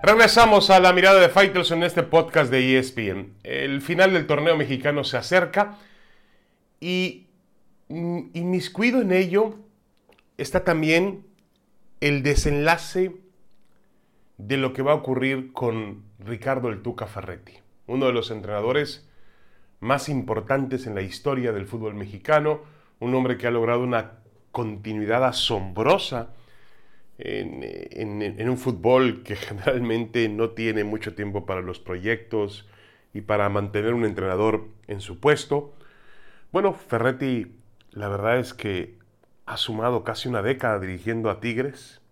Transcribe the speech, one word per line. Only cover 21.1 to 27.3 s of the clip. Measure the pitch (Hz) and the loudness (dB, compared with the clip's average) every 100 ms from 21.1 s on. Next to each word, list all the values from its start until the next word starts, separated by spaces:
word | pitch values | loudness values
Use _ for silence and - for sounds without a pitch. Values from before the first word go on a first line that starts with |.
| - 147 131 123 | -6 -4 -2 -4
del | 104 95 | -4 -8
fútbol | 117 110 | -8 -8
mexicano, | 101 101 101 - 151 151 151 - - _ _ | -10 -12 -10 2 2 2 -2 -6 -20 _ _
un | 120 | -2
hombre | 131 131 123 | 0 0 -2
que | 120 | 0
ha | |
logrado | 120 113 120 | 0 0 0
una | 123 120 - - _ _ _ | 0 -2 -4 -18 _ _ _
continuidad | - 113 101 107 107 107 117 131 | -8 -6 -8 -8 -6 -2 2 0
asombrosa | 127 - 107 98 92 120 185 - 123 117 - - - - - - - - - | 0 -2 -2 -4 -2 2 2 0 -8 -10 -16 -20 -20 -20 -20 -20 -20 -20 -14
en, | - | -10